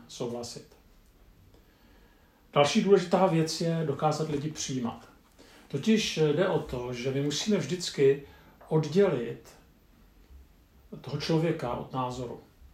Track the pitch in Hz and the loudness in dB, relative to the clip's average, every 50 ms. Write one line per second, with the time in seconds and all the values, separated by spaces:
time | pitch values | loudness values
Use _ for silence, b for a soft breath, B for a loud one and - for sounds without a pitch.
0 | - - - - 127 120 120 120 120 - - - - - - - _ - - - | -16 -18 -10 -8 -8 -6 -6 -8 -10 -12 -12 -16 -18 -20 -20 -20 _ -20 -20 -20
1 | _ _ _ _ - - - - - - b b b b b b b b b b | _ _ _ _ -20 -20 -20 -20 -20 -20 b b b b b b b b b b
2 | b b b b b b b b b b - 147 147 - - 220 175 190 196 185 | b b b b b b b b b b 4 4 4 4 4 2 6 6 6 6
3 | 175 - 196 180 190 180 165 160 156 156 - - 175 165 165 165 160 143 135 - | 6 2 2 4 4 4 4 2 2 0 -2 -2 -2 -2 -2 -2 -2 -4 -2 -2
4 | 156 151 151 - 156 151 147 135 127 123 - - - - 135 127 117 113 - - | 0 -2 0 0 -2 -4 -4 -4 -4 -6 -6 -8 -8 -6 -4 -4 -4 -6 -6 -10
5 | - - - - _ _ B B B B B B B B - 135 - 214 220 202 | -16 -20 -20 -20 _ _ B B B B B B B B -8 -2 2 2 2 2
6 | - - - 165 156 147 143 160 196 190 170 139 - - 135 123 123 123 123 117 | 2 -2 0 2 2 2 4 2 2 2 0 -2 -2 -4 -6 -6 -6 -6 -6 -4
7 | 120 135 127 139 143 147 147 - - 214 208 180 139 127 180 180 - - - - | -4 -4 -2 -2 -2 -2 -2 -2 0 0 0 0 0 -2 -4 -4 -6 -6 0 4
8 | 139 135 139 147 B B B B B B B B - - 165 156 151 143 147 190 | 4 4 4 4 B B B B B B B B -8 -2 0 0 0 2 2 4
9 | 202 185 156 123 117 113 - - - - - - - - _ _ _ _ - - | 4 4 2 -2 -4 -6 -10 -12 -16 -20 -20 -20 -20 -20 _ _ _ _ -20 -20
10 | - - _ - - _ - - - - - _ _ _ _ - - - - 151 | -20 -20 _ -20 -20 _ -20 -20 -20 -20 -20 _ _ _ _ -20 -20 -20 -20 -16
11 | - - 147 156 - - 165 160 160 170 - - 131 120 117 117 - - 135 131 | -10 -8 -6 -6 -2 0 2 2 2 0 -2 -2 -4 -6 -6 -6 -8 -6 -4 -4
12 | 127 123 127 131 123 117 - - - - _ _ - - | -4 -4 -6 -8 -10 -10 -12 -14 -16 -20 _ _ -20 -20